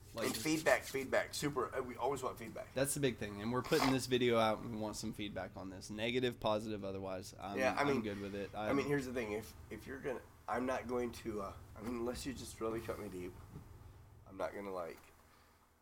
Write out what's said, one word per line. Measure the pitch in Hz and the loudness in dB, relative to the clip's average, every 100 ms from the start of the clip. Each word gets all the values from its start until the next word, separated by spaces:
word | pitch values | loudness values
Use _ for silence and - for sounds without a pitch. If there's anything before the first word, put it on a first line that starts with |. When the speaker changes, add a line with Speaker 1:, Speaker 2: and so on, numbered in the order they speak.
| - | -12
Speaker 1:
Like, | 113 127 | -2 -2
Speaker 2:
And | 110 | 0
feedback, | 147 156 151 120 | 2 4 6 6
feedback. | - 135 131 110 85 | 4 -2 4 2 2
Super. | - 147 131 104 120 | 0 0 2 0 0
Uh, | |
we | 123 117 | -4 0
always | 123 135 | 0 0
want | 123 98 | -2 -4
feedback. | 113 107 - | -8 -8 -4
Speaker 1:
That's | 127 139 | 0 2
the | 151 | 4
big | 139 113 | 2 0
thing. | 104 101 | -4 -2
And | 107 | 0
we're | 123 | 0
putting | 123 160 135 | 4 6 6
this | 131 120 | 4 4
video | 127 123 113 | 4 6 8
out, | 110 107 | 6 4
and | 120 | -2
we | 110 | -4
want | 107 104 | -4 -4
some | 110 | -6
feedback | 110 104 95 92 | -4 -6 -4 -6
on | 98 95 | -8 -10
this. | 92 107 | -8 -8
Negative, | 104 117 123 127 117 | -2 2 2 2 2
positive, | 110 107 110 107 | 2 4 2 -4
otherwise. | 98 95 95 95 - - | -4 -4 -4 -4 -6 -8
I'm, | 95 101 | -4 2
Speaker 2:
Yeah, | 131 - | 4 4
I | |
mean, | 143 135 | 4 4
Speaker 1:
I'm | |
good | 107 101 | 2 -2
with | 101 | -4
it. | 101 95 101 | -4 -4 -2
Speaker 2:
I | 107 | 2
Speaker 1:
I'm | 139 | 2
Speaker 2:
mean, | 139 | 4
here's | 143 127 | 2 2
the | |
thing. | 123 107 | -2 0
If, | 107 107 - - | -2 -4 -12 -10
if | 110 - | -10 -8
you're | 135 | -6
gonna, | 135 117 - - - | -4 -4 -8 -12 -2
I'm | 117 | 0
not | 127 127 120 | 2 0 0
going | 123 120 113 | 0 0 -2
to, | 117 104 | -4 -4
uh, | 98 - - - | -4 -8 -14 -8
I | 107 | -4
mean, | 120 | -2
unless | 120 120 | -2 -2
you | 147 | -4
just | 120 120 - | -6 -8 -4
really | 113 113 | -2 -2
cut | 110 - | -2 -6
me | 104 | -4
deep, | 90 92 - - - - - - - - - - | -6 -6 -8 -14 -14 -14 -16 -16 -18 -20 -20 -14
I'm | 95 | -4
not | 85 | -4
gonna, | 101 101 | -2 -4
like, | 92 82 - - - - - - - _ _ | -4 -6 -8 -16 -20 -20 -20 -20 -20 _ _